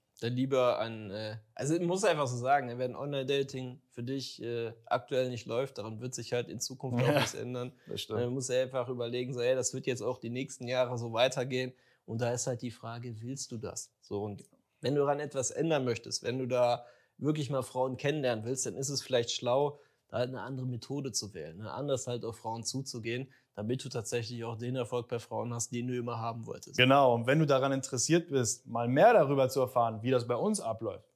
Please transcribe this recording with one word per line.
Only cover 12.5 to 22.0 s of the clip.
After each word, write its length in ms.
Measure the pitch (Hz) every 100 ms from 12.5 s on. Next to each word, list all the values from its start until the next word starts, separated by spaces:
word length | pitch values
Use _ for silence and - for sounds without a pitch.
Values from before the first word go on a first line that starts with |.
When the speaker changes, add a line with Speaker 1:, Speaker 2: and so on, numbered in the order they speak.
| 117
Speaker 1:
die 80 | 123
Frage, 500 | - 117 117 123 107
willst 320 | 117 139 -
du 60 | 117
das? 340 | 101 - - _
So, 220 | - 101
und 220 | 104 101 - _ _ _
wenn 140 | 127
du 60 | 143
daran 180 | 139 143
etwas 300 | 147 135 123
ändern 340 | - 165 147
möchtest, 380 | 127 110 110 -
wenn 160 | - 131
du 80 | 127
da 400 | 127 120 120 - - _ -
wirklich 320 | 135 156 131
mal 120 | 135
Frauen 340 | 120 127 131 127
kennenlernen 480 | 143 156 131 110
willst, 200 | 110 135 117
dann 80 | 90
ist 140 | 139
es 120 | 135
vielleicht 300 | - 127 117
schlau, 480 | - 123 131 143 143 _ _ _
da 100 | 117
halt 100 | 127
eine 120 | 131
andere 240 | 117 131 127
Methode 440 | 120 - 139 135
zu 240 | 101 98
wählen, 220 | 92 78 85
ne? 120 | 110
Anders 340 | 85 143 131